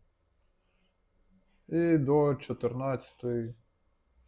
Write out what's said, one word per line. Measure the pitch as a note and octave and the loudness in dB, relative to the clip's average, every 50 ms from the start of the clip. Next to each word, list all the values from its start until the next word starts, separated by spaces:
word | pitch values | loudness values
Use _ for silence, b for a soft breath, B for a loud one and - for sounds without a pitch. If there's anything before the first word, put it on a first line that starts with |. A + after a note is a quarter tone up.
| _ _ _ _ _ _ _ _ _ _ _ _ _ _ _ _ _ _ _ _ _ _ _ _ _ _ _ _ _ _ _ _ _ - | _ _ _ _ _ _ _ _ _ _ _ _ _ _ _ _ _ _ _ _ _ _ _ _ _ _ _ _ _ _ _ _ _ -4
і | D#3+ E3 E3+ E3+ E3 D#3 | -2 0 2 4 4 4
до | C#3 C3 C#3+ D3+ D3 D3 C#3+ | 4 4 4 4 4 4 2
чотирнадцятої | C3+ - - B2+ - - A#2+ B2 B2+ C3 C3+ C3 B2 - - - - - B2 A#2+ A#2+ A#2 A#2 A#2+ _ _ _ _ _ _ _ _ _ _ _ _ _ _ | -2 -4 -8 -8 -4 -4 -4 -4 -4 -4 -4 -4 -6 -8 -12 -16 -8 -6 -4 -4 -4 -4 -6 -10 _ _ _ _ _ _ _ _ _ _ _ _ _ _